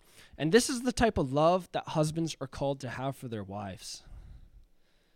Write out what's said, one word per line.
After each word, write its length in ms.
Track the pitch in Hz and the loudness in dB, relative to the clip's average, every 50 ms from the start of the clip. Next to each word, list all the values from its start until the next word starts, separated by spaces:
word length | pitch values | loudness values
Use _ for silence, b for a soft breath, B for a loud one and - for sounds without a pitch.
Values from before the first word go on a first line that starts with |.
| b b b b b b b | b b b b b b b
And 160 | - 143 160 | -2 0 6
this 180 | 180 240 - - | 6 6 6 6
is 120 | 269 233 | -4 -2
the 100 | 262 247 | -2 -2
type 260 | - - 254 220 - 196 | 2 4 2 2 4 2
of 140 | 151 127 | 0 2
love 360 | 135 147 156 170 180 185 170 - | 2 4 6 6 4 4 0 -4
that 160 | - 143 - - | -8 -6 -6 -2
husbands 480 | - 160 151 156 156 165 165 151 - - | 0 0 0 2 0 -2 -4 -4 -4 -8
are 60 | 139 | -10
called 320 | - - - 143 139 143 135 | -10 -8 -4 -4 -4 -4 -4
to 100 | 139 120 | -6 -10
have 260 | - 123 131 139 131 | -8 -6 -6 -6 -6
for 100 | - 135 | -6 -10
their 160 | 123 110 107 | -8 -8 -8
wives. 640 | 98 95 98 104 104 98 90 - - - - - - b b b b b b b b b b b b _ _ _ _ _ _ _ _ _ _ | -8 -8 -8 -8 -8 -8 -10 -12 -12 -14 -14 -14 -16 b b b b b b b b b b b b _ _ _ _ _ _ _ _ _ _